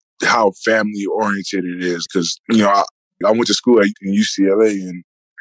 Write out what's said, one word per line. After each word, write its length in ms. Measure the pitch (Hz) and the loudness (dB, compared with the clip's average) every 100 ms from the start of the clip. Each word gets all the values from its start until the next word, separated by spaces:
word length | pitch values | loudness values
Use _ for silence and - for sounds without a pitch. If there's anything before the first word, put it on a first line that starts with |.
| _ - | _ -6
how 300 | - 120 104 - | 0 2 2 0
family 400 | - 110 107 104 98 | -2 0 -2 -4 -4
oriented 580 | 92 107 98 92 98 | -2 -2 -4 -6 -6
it 180 | 90 90 | -6 -6
is. 240 | 90 85 82 | -4 -6 -4
'Cause, 320 | 95 85 - - | -4 -4 -6 -2
you 100 | 113 | 2
know, 100 | 101 | 2
I, 160 | 101 - _ _ - 95 | 2 0 _ _ -4 0
I 60 | |
went 160 | 113 117 | 2 0
to 60 | |
school 260 | 101 - 117 | 0 4 4
at, 80 | 101 107 | 4 0
in 100 | 98 | -4
U 100 | 101 | 0
C 240 | 107 - 98 | 0 0 2
L 140 | 101 | 4
A, 60 | 110 | 2
and 340 | 101 92 90 - _ _ - | 0 -6 -10 -14 _ _ -8